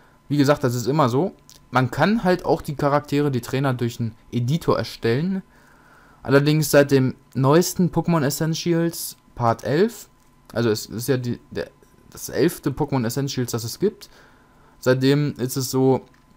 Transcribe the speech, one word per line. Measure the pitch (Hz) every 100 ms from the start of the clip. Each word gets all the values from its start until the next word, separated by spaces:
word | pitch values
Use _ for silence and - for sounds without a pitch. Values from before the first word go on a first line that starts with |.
| _ _ -
Wie | 147
gesagt, | 135 147
das | 127
ist | 120 110
immer | 156 127
so. | 131 190 - _ - _
Man | 123 127
kann | - 170 226
halt | 185 180 -
auch | 160
die | - 135
Charaktere, | 143 143 143 143 147
die | 127
Trainer | - 135 139
durch | 123 120 -
einen | 113 - _
Editor | 120 120 165 - -
erstellen. | 110 - 113 123 180 190 - _ _ - _ - - _
Allerdings | - 139 147 156 151
seit | 147 139
dem | 135 131 - _
neuesten | 127 135 165 175 - 170
Pokémon | 170 165 165
Essentials | 143 - 160 160 175 165 170 165 - - _ -
Part | 117 113 -
elf, | 151 226 - - _ _ _ -
also | - 117
es | 107 -
ist | 110 123
ja | 127
die, | 123 - -
der, | - - - _ _ -
das | - -
elfte | 104 165 - 147
Pokémon | 131 151 131 117
Essentials, | 139 139 131 120
das | 117 110
es | -
gibt. | 202 - - - - _ _ _ _ _
Seitdem | 127 131 131 143 147 139
ist | 127 139
es | 127
so, | 131 131 123 - _ _